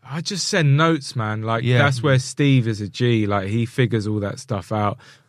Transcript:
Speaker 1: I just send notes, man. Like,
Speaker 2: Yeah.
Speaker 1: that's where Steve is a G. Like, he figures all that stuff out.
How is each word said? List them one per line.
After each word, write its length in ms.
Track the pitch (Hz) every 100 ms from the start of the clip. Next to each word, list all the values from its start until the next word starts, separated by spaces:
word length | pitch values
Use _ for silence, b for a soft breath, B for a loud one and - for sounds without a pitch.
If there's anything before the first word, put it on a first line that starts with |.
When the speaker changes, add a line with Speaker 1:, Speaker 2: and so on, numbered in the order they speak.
Speaker 1:
I 160 | - 147
just 280 | 165 202 -
send 280 | 202 147 139
notes, 400 | 165 160 131 123
man. 260 | 107 107
Like, 220 | 110 113
Speaker 2:
Yeah. 140 | 123 123
Speaker 1:
that's 240 | 143 131
where 160 | 131 131
Steve 480 | - - 143 131 113
is 120 | 104
a 80 | 104
G. 380 | - 123 117 104
Like, 220 | 101 98
he 160 | 113
figures 420 | 117 - 123 110 101
all 140 | 107
that 180 | 101 -
stuff 300 | - 104 -
out. 260 | 107 104 - B B